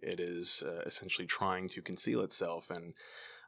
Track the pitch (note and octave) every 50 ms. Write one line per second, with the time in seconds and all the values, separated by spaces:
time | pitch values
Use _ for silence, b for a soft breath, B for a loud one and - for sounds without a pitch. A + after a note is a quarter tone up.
0 | - - F2+ - - F2 - F2 F2 - - - - E2 E2+ E2+ - - - -
1 | G2 F#2 - - F2+ E2 - - G#2 F#2+ F#2 F#2 F#2 F2+ - F2+ F2+ - F#2 -
2 | - B2 B2 A2 F#2+ - - - - E2 E2+ E2+ - - F2+ E2+ E2+ E2+ D#2+ B
3 | B B B B B B B B B